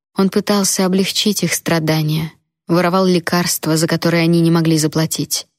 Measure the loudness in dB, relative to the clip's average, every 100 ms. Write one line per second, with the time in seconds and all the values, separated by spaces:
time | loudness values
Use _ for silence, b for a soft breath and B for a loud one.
0 | _ -2 0 0 0 0 0 0 0 0
1 | -2 -2 -2 0 -2 -4 -2 -2 0 0
2 | 0 -2 -4 -12 _ _ -2 0 2 2
3 | 2 2 0 -2 -2 -4 -2 0 0 0
4 | 0 2 2 2 4 2 2 0 0 -2
5 | -4 -4 -6 -6 -10